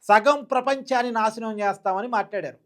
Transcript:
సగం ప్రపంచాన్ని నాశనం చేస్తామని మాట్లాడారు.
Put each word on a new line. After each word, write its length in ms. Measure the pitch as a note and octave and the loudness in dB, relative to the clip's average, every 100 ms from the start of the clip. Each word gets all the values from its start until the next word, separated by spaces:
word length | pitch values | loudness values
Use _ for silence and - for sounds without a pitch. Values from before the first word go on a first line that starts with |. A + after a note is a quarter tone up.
| - | 6
సగం 280 | G#3+ A3+ D4 C4+ | 4 6 0 0
ప్రపంచాన్ని 600 | C4 B3+ C4+ C4 B3+ B3 A3+ | -2 0 -4 -2 -2 0 0
నాశనం 400 | A3 A3 A3 G#3+ | -2 -2 -8 -2
చేస్తామని 440 | G3+ G3 G3+ F#3+ A#3+ A#3 | -2 -2 -2 -4 -2 -2
మాట్లాడారు. 420 | G3 G#3 D#3+ B2 | -2 -6 -8 -12